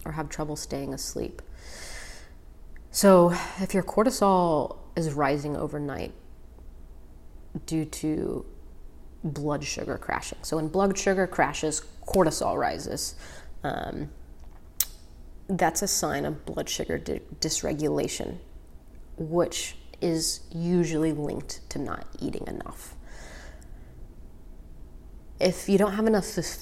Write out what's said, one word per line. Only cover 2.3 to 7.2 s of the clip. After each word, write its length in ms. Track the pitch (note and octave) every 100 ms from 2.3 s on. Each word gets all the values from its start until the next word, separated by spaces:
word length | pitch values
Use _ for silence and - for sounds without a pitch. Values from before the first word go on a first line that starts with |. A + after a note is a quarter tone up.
| - - - - - -
so 400 | - G3+ F#3 F3 F3 - -
if 140 | F#3+
your 80 | G3
cortisol 960 | F3+ - A#3 - G3 F#3 F3 D3+ - - - F3
is 180 | D#3+
rising 440 | C#3+ C#3 D3 D3 C#3+
overnight 560 | D3+ D3 D3 C3 - - - - - - - - - - - -